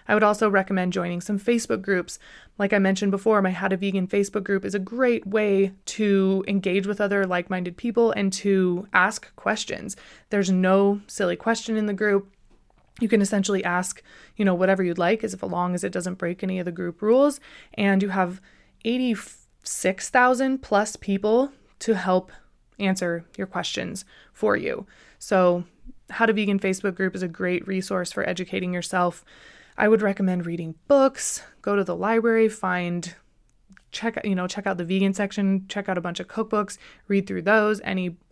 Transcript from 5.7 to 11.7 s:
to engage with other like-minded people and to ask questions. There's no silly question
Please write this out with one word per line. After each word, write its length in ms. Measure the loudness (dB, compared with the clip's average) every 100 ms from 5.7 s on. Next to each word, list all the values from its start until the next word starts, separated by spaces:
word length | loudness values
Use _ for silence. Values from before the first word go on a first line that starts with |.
| -2 -12
to 580 | -2 2 4 4 2 0
engage 360 | -2 0 0 0
with 140 | -2
other 260 | 0 0 0
like-minded 520 | -2 -2 -4 -6 -6
people 340 | -2 2 2
and 220 | 2 -2
to 560 | 0 2 4 4 0 0
ask 420 | 2 2 0 -12 -6
questions. 580 | -4 -2 -4 -10 -10 -14 -18 -20 _
There's 200 | -2 2
no 480 | 2 4 4 4 2 -4
silly 300 | -4 -4 -2
question 400 | -2 -2 -2